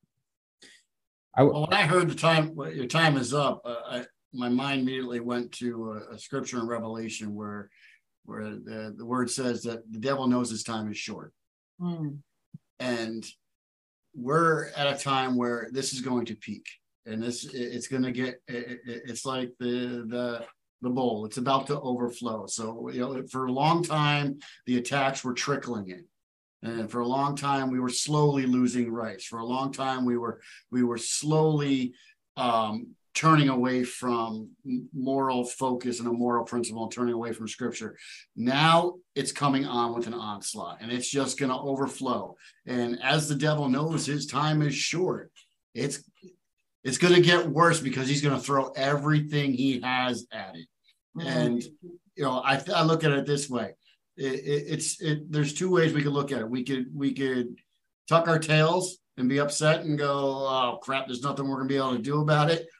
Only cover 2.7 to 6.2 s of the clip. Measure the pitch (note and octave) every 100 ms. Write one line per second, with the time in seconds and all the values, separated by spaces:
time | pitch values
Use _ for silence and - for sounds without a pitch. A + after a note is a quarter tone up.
2.7 | - B2 D#3+ D#3+ C#3 A#2 C#3+ C3+ A#2 A#2+
3.7 | A#2 - B2+ B2 _ _ B2 B2 B2 C#3
4.7 | C3+ B2+ C3 B2 A#2+ A#2 A#2+ A#2+ - B2
5.7 | A#2 A2 G#2+ G#2 G#2+